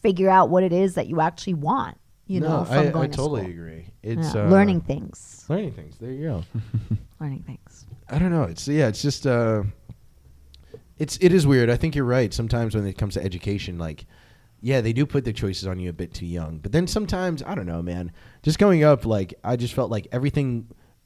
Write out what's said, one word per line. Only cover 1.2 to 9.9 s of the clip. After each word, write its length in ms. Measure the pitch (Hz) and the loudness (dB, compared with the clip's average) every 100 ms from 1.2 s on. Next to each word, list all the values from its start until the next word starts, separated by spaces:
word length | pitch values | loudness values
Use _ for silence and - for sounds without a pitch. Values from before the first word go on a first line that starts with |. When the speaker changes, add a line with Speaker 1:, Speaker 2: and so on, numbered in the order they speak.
| 160 170 - 165 | 0 -2 -4 -2
Speaker 1:
want, 420 | 151 262 - - _ _ - | 0 -2 -2 -10 _ _ -6
you 120 | 185 | -2
Speaker 2:
No, 200 | 160 160 | 0 0
Speaker 1:
know, 40 | - | 2
from 120 | 135 | 2
Speaker 2:
I, 80 | - | 2
Speaker 1:
going 180 | 160 143 | 2 -2
Speaker 2:
I 20 | |
Speaker 1:
to 60 | - | -2
Speaker 2:
totally 240 | 147 131 | -2 -2
Speaker 1:
school. 100 | 92 | -6
Speaker 2:
agree. 360 | 85 82 80 82 - | -10 -14 -14 -18 -12
It's, 300 | 107 113 156 110 | -6 -4 -2 2
Speaker 1:
Yeah, 100 | 104 | 6
Speaker 2:
uh, 40 | |
Speaker 1:
learning 320 | 196 202 175 | 6 6 2
things. 640 | - 147 - - - - - | -2 -6 -8 -14 -20 -12 -4
Speaker 2:
learning 220 | 175 180 | -4 -4
things. 240 | - 76 - | -10 -16 -14
There 120 | 117 | -12
you 160 | 131 160 | -8 -6
go. 140 | 98 85 113 - 113 | -6 -6 -8 -6 -6
Speaker 1:
<laughs> 400 | - 107 - - | -4 -6 -8 -12
Learning 240 | 151 135 | -10 -10
things. 420 | - - - - - - - | -14 -18 -20 -20 -20 -20 -6
Speaker 2:
I 100 | 147 | 0
don't 100 | 180 | 2
know. 120 | 170 | 2
It's, 240 | 90 82 - | 0 -4 -2
yeah, 200 | 151 127 | 2 2
it's 120 | 101 | 0
just, 240 | 147 - 139 | -2 0 0
uh, 380 | 120 113 110 101 - - | 2 2 0 -2 -8 -18